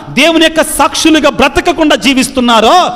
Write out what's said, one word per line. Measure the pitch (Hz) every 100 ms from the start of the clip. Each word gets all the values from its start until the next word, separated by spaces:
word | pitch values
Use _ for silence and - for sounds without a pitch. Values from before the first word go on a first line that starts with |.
| -
దేవుని | 143 302 320
యొక్క | 320 320
సాక్షులుగా | - - 330 - 320 311 294
బ్రతకకుండా | - 269 320 349 320 302 311
జీవిస్తున్నారో, | 247 262 - - 247 226 220 349 294